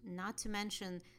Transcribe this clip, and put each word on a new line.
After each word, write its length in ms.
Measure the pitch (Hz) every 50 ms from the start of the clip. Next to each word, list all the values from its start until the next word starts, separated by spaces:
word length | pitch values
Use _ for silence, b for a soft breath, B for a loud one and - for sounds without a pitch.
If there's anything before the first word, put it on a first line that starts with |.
not 360 | - 190 175 180 185 208 220 -
to 100 | - 214
mention 540 | 208 202 208 208 - - 202 185 180 175 - B B